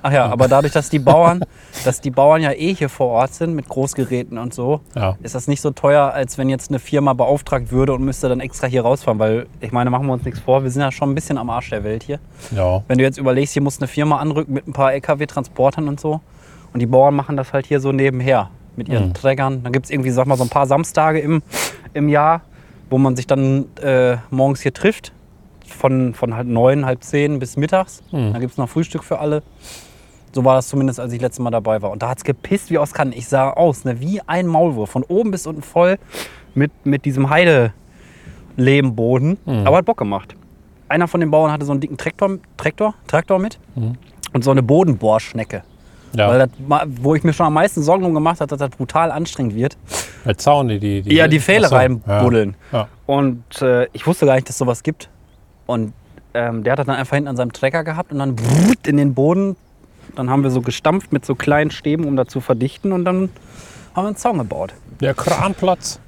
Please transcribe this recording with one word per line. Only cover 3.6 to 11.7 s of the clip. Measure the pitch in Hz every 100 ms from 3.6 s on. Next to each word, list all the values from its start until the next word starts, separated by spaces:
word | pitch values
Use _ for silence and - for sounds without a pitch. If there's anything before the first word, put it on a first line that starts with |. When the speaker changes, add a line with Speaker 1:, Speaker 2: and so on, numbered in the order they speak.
| 131
Speaker 1:
Großgeräten | - 135 - 127 127 123 117
und | 120
so, | 120 123 151 - 127
Speaker 2:
Ja. | 98 92
Speaker 1:
ist | - 127
das | 135
nicht | 143
so | 151
teuer, | 135 139 147 143
als | 120 127 -
wenn | 135
jetzt | 135 -
eine | 135
Firma | - 147 139
beauftragt | 127 120 143 - 135 117
würde | 127 135
und | 131
müsste | 135 127 131
dann | 123
extra | 131 - 131
hier | 127
rausfahren. | 117 113 - 107
Weil, | 110 110 120 -
ich | 117
meine, | 123 123
machen | 127 139
wir |
uns | 127
nichts | 131 113
vor, | - 131
wir | 135
sind | 127
ja | 139
schon | 131 143
ein | 139
bisschen | - 139
am | 120
Arsch | 117
der | -